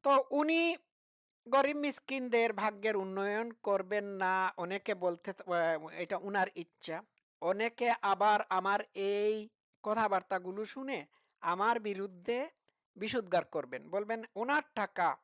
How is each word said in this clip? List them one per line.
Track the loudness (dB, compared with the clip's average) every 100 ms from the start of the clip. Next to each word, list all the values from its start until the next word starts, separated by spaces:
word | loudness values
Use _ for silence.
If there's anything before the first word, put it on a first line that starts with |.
তো | 6 4 4
উনি | 0 4 4 2 0 _ _ _ _ _ _ 2
গরিব | 4 4 2
মিসকিনদের | -2 -4 -4 -6 0 2 2
ভাগ্যের | 2 -4 -2 -2 -2
উন্নয়ন | -2 -4 -2 -2 -6
করবেন | -6 0 0 0 -4 -4
না, | -4 0 0 -2 -4
অনেকে | -4 -4 -2 0
বলতে | 0 0 -8
থ-, | -10
আহ, | 0 2 4 2 -2
এটা | -8 -4 -4
উনার | -2 0 0 -2
ইচ্ছা। | -12 _ -8 -8 -10 _ _ _
অনেকে | 0 2 0 0 0 2
আবার | 2 4 4 4 2
আমার | 0 2 0 -2
এই | -4 0 2 0 0 -6 _ _ _
কথাবার্তাগুলো | -2 0 2 2 0 -4 -4 -8 -8
শুনে | -8 -6 -8 -8 _ _ _
আমার | -4 0 0 0
বিরুদ্ধে | -2 -6 -8 -8 -6 -4 -6 _ _ _ _ -10
বিষোদ্গার | -4 -4 0 -2 0
করবেন, | -8 -8 -12 -6
বলবেন, | -6 -4 -8 -8 -8
"ওনার | 0 -2 -2 -6
টাকা | -6 0 0 0